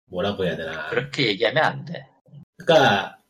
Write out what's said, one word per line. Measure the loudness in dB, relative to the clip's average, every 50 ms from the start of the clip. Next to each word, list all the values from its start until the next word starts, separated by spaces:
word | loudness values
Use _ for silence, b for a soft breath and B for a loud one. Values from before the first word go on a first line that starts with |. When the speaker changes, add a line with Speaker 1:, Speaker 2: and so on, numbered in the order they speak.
| _ -10
Speaker 1:
뭐라고 | -6 -4 -2 -2 -2 -2 -2
해야 | -2 -4
되나. | -4 -8 -8 -10 -10 -8 -6
Speaker 2:
그렇게 | -6 -6 -6 -4 -4 -2 0 0
얘기하면 | 0 2 0 2 2 2 2
안 | 2 0 -4 -10
돼. | -12 -12 -12 -14 _ _ _ _ _ -20 -20 -20 _ _ -4
Speaker 1:
그러니까 | 2 4 6 6 6 4 4 2 -2 -4 -10 -18 _